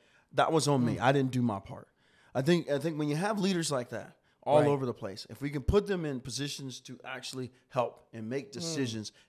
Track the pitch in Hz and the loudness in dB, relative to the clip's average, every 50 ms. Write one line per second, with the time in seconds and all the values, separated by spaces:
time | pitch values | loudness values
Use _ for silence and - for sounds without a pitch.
0 | _ _ _ _ _ _ - 143 135 - 160 160 131 143 143 131 120 117 - - | _ _ _ _ _ _ 2 2 4 4 4 4 4 4 4 4 4 2 2 2
1 | 113 127 139 143 135 131 120 127 120 120 104 98 - - 127 - - _ _ _ | 4 4 4 4 4 2 0 2 2 2 0 -2 -6 -10 -14 -16 -16 _ _ _
2 | _ _ _ _ _ _ - 123 135 143 175 170 156 - 143 139 139 170 160 147 | _ _ _ _ _ _ -4 -2 2 4 4 4 4 0 -2 0 0 -2 -2 -2
3 | 151 147 147 151 185 208 226 208 175 196 190 170 165 147 147 127 123 - - 107 | -2 -2 -2 -2 -2 -2 -2 0 0 0 0 0 0 -2 -2 -4 -4 -6 -8 -10
4 | 92 - - _ _ _ _ _ - - 139 151 147 143 143 139 135 123 110 - | -10 -12 -18 _ _ _ _ _ -2 4 6 6 6 6 4 2 0 -2 -4 -6
5 | 113 101 92 - - - - - 135 143 143 147 135 - - 208 202 196 202 180 | -8 -10 -10 -10 -14 -14 -12 -8 -8 -6 -6 -4 0 4 4 4 4 2 -2 -2
6 | 165 151 139 127 120 131 113 120 139 143 - - 139 131 123 - - - 127 120 | -2 -4 -4 -6 -8 -8 -8 -6 -6 -6 -6 -8 -10 -12 -12 -12 -14 -16 -16 -14
7 | - 123 131 127 127 - - 131 127 120 - _ _ _ - 131 120 117 - - | -12 -12 -12 -10 -10 -10 -8 -8 -8 -8 -10 _ _ _ 0 2 2 0 0 -8
8 | - _ - 113 110 110 123 139 135 - - - 170 165 160 147 135 123 113 110 | -20 _ -12 -10 -8 -4 -4 -6 -6 -8 -10 -8 -6 -4 -2 -2 -2 -2 -2 -6
9 | 104 - - _ - | -8 -10 -12 _ -20